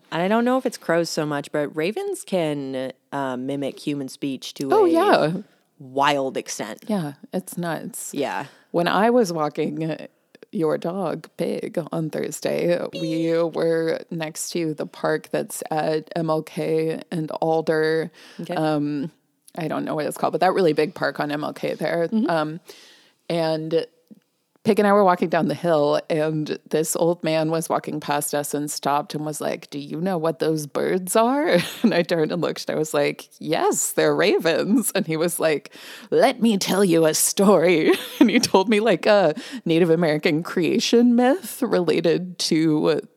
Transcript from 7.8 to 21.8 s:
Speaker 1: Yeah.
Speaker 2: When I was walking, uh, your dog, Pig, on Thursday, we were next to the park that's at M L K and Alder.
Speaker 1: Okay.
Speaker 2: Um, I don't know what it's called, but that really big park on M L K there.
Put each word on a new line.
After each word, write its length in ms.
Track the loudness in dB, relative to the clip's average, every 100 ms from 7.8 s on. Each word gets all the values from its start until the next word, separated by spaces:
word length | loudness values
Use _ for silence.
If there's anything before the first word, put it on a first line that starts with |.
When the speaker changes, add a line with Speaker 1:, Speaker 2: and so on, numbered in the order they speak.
| -8 -12 -10
Speaker 1:
Yeah. 340 | -6 -4 -4 -8 _ _
Speaker 2:
When 160 | 0 2
I 200 | 4 4
was 240 | 4 2
walking, 580 | 0 -4 -2 -4 -4 -6
uh, 140 | -6 -10 _ _ _ -12
your 260 | -4 -2 -2
dog, 540 | -4 -4 -6 -6 -10 -8
Pig, 400 | -6 -4 -6 -8 -6
on 180 | -6 -4
Thursday, 680 | -4 -6 -6 -4 -2 0 -2 -4 -6
we 320 | -6 -2 0 0
were 580 | -2 0 0 0 0 -4 -6
next 400 | -8 -8 -8 -8
to 240 | -4 -4
the 120 | -4 -8
park 440 | -6 -2 -2 -2
that's 320 | -4 -4 -8 -6
at 400 | -2 -2 -2 -4
M 140 | -4 -2
L 140 | -2
K 580 | -4 -6 -2 0 0 -4 -6
and 200 | -6 -6
Alder. 800 | -4 0 0 0 0 2 0 -4 -10 -20 -16
Speaker 1:
Okay. 140 | -8
Speaker 2:
Um, 560 | -2 0 0 -2 -4 -6 _ _ _ _
I 140 | -10 -6
don't 160 | -4
know 100 | -4
what 120 | -4 -4
it's 100 | -2
called, 160 | -2
but 80 | 2
that 140 | 2
really 180 | 4 2
big 220 | 4 0
park 260 | -2 -4 -2
on 100 | -4
M 140 | -4
L 80 | -6
K 220 | -6 -6
there. 340 | -4